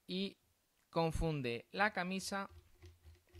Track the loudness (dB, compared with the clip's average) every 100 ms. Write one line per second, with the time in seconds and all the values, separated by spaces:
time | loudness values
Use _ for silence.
0 | -4 -2 -2 -4 _ _ _ _ _ 2
1 | 4 4 2 2 0 -2 -4 2 2 2
2 | -2 -2 -2 -4 -6 -12 -20 -20 -20 -20
3 | -20 -20 _